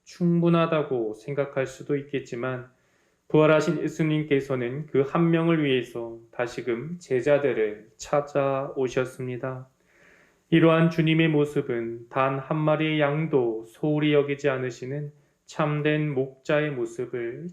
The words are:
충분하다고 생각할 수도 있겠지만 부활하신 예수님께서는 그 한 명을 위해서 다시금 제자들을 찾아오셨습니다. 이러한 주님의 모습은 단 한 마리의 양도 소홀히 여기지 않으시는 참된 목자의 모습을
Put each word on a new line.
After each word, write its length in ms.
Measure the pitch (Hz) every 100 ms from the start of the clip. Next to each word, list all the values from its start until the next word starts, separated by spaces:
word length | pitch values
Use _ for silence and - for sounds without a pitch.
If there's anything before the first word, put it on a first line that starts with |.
| -
충분하다고 1080 | - 175 170 170 170 165 156 147 127 110 107
생각할 500 | - 143 139 135 131
수도 320 | - - 143
있겠지만 720 | 143 131 - 120 131 127 123 _ _ _ _ _ -
부활하신 540 | 151 151 156 156 160
예수님께서는 1040 | 160 - 156 151 151 139 135 131 120 135 160
그 160 | 131
한 300 | 139 165 170
명을 320 | 165 165 160
위해서 560 | 147 127 117 117 117 - -
다시금 680 | - 120 - 117 117 151 175
제자들을 880 | - 127 135 143 139 110 107 107 - -
찾아오셨습니다. 1700 | - 147 143 143 139 135 139 139 131 135 127 - 127 123 131 131 131 _ _ _ _ _ _ _ -
이러한 400 | 165 160 160 170
주님의 380 | 175 160 160 160
모습은 800 | 147 147 143 139 117 117 117 -
단 300 | 135 135 139
한 180 | - 156
마리의 420 | 151 151 156 151
양도 680 | 143 151 160 143 120 110 -
소홀히 480 | - 156 151 151
여기지 340 | 147 139 139 143
않으시는 600 | 127 127 120 127 147 147 - _ _ -
참된 680 | - 151 151 151 151 151
목자의 580 | 131 135 - - 151 151
모습을 760 | 131 117 - 120 123 117 135 175